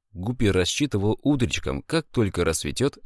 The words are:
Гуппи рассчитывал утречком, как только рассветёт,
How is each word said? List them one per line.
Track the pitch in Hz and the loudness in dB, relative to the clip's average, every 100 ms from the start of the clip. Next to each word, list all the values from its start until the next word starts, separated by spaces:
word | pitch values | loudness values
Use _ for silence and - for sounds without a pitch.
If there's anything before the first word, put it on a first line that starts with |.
| _ | _
Гуппи | 90 92 127 107 | -10 -6 0 2
рассчитывал | 92 87 - 147 104 104 107 | 4 2 0 -2 0 0 0
утречком, | 135 147 107 - - 69 | 0 2 0 -2 -4 -6
как | - 165 - | -2 -4 -2
только | - 104 - | 0 0 0
рассветёт, | 85 80 73 - 135 - | 0 0 -2 -2 -2 -4